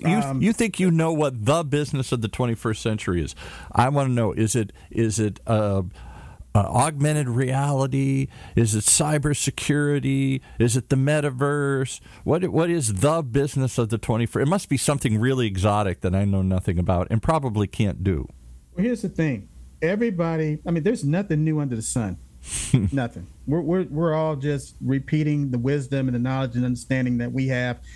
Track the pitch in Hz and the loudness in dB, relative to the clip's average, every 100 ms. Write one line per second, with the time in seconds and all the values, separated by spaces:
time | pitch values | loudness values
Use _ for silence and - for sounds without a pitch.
0 | 165 214 139 135 180 226 226 - 185 160 | 2 2 0 0 2 2 0 2 2 4
1 | 160 156 147 123 107 165 151 143 147 139 | 2 2 0 0 2 2 2 -2 0 -2
2 | 127 123 107 - 123 110 113 107 113 107 | -2 -2 -2 -2 -2 -2 -4 -2 -2 -2
3 | - 87 73 - - - - - 123 143 | -2 -2 -2 -8 -16 -16 -2 2 4 2
4 | 135 120 110 - 110 120 104 - - - | 2 2 0 0 0 0 -2 -8 -8 -2
5 | 113 107 107 95 - 107 104 98 92 - | 0 0 -2 -2 -2 0 2 0 -2 -8
6 | - - - - - 104 - 120 147 143 | -18 -18 -18 -20 -2 0 2 2 0 2
7 | 147 151 127 117 127 135 143 135 135 135 | 0 0 0 0 0 0 0 0 0 0
8 | 135 135 135 - - - 113 107 - - | 0 0 -2 -8 -4 2 2 2 4 2
9 | 151 151 147 147 - - - 147 147 143 | 2 0 0 0 -2 -2 0 2 2 0
10 | 131 135 135 135 - - 117 123 - 135 | 0 0 0 -2 -4 0 2 2 2 2
11 | 139 151 143 123 143 147 139 135 131 - | 2 2 0 0 0 0 0 0 -2 -6
12 | - - - 160 180 147 175 170 113 92 | -16 -6 0 0 2 2 2 2 0 2
13 | 139 165 135 127 143 135 131 - 113 110 | 2 2 0 0 0 0 0 0 0 -2
14 | - 113 117 - 135 190 - 139 - 139 | 0 0 0 0 0 0 0 0 0 0
15 | 123 107 123 131 113 92 104 104 98 85 | 0 2 2 2 0 2 2 2 0 -2
16 | 92 95 101 98 92 92 - 87 87 90 | 0 0 2 2 2 0 0 0 2 0
17 | 87 110 - 160 135 107 101 - 104 - | 0 0 0 0 0 0 -2 0 -2 0
18 | 95 80 - - - - - - 226 233 | 0 -2 -4 -14 -20 -20 -10 -4 -2 -2
19 | 185 - 156 113 101 - - - 160 208 | -4 -2 -2 -2 -8 -18 -20 -4 -2 0
20 | 233 175 165 165 156 151 - 170 160 247 | 0 0 -2 0 -2 -4 -2 0 0 0
21 | 143 175 202 151 156 151 139 113 - 127 | 0 0 0 0 0 0 -2 -4 -4 -2
22 | 104 90 - - - - - 131 - 139 | -4 -6 -12 -20 -10 -8 2 2 4 0
23 | 117 - 87 - - 160 151 185 156 143 | -2 -6 -16 -10 -2 0 2 0 0 0
24 | 165 156 160 143 147 143 - - 127 135 | 0 2 0 -2 -2 -4 -6 -6 -2 -2
25 | - 156 151 147 139 123 127 143 127 139 | 0 0 2 0 0 0 0 0 -2 -2
26 | 131 120 127 135 131 120 123 120 - 131 | 0 0 0 0 -2 0 -2 -2 -2 0
27 | 127 120 120 131 131 127 123 120 - | 0 0 -2 -2 0 0 -2 -4 -12